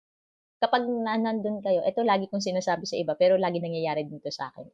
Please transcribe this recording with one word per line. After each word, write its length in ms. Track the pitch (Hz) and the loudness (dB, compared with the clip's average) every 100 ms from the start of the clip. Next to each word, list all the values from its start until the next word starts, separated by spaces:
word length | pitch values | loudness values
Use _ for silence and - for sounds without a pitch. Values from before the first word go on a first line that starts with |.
| _ _ _ _ _ _ | _ _ _ _ _ _
Kapag 240 | 233 247 240 | 2 2 0
na-, 320 | 240 226 226 | -2 0 0
nandun 420 | 226 220 208 208 202 | 0 0 -2 -2 0
kayo, 160 | 185 | 2
eto 240 | - 233 226 | 2 0 2
lagi 240 | 196 196 | 2 0
kong 160 | 202 202 | -4 -2
sinasabi 400 | 185 185 170 - | 0 0 -2 -2
sa 100 | - | -2
iba, 220 | 160 151 | -2 4
pero 180 | 180 190 | 4 6
lagi 220 | 180 170 | 2 0
nangyayari 480 | 170 165 160 151 151 | -2 -2 -2 -2 -4
din 160 | 151 | -8
to 80 | 147 | -10
sa 240 | - 131 | -8 -10
akin 160 | - 131 | -10 -16